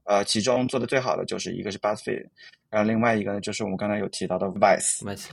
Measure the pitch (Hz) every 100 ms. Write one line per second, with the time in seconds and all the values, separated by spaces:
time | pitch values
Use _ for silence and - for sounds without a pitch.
0 | - 101 101 110 107 123 123 135 120 135
1 | 127 95 92 98 92 90 98 101 104 107
2 | - - - _ - - _ 107 107 113
3 | 117 110 98 101 104 101 104 95 104 104
4 | 98 - 92 90 98 92 101 90 - -
5 | 104 98 -